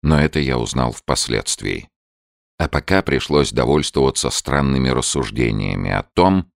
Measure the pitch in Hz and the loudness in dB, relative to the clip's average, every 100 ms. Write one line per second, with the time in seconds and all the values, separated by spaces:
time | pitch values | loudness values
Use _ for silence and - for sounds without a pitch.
0 | 73 78 76 78 67 62 57 65 62 - | 2 2 2 0 -2 -2 -4 -2 -2 -4
1 | - 67 - 57 - - 50 50 - _ | -4 -4 -2 -4 -4 -6 -6 -8 -10 _
2 | _ _ _ _ _ _ 82 - - 95 | _ _ _ _ _ _ -4 -4 0 0
3 | - 67 - 73 69 64 62 73 - - | 2 -2 2 2 2 0 2 2 0 0
4 | 67 - - - - 69 69 67 65 64 | 0 0 -4 -4 -2 0 2 2 2 0
5 | 65 71 58 53 58 52 50 50 50 50 | -2 -4 -4 -2 -2 0 -4 -4 -2 -4
6 | - - 92 95 90 | -2 4 4 4 0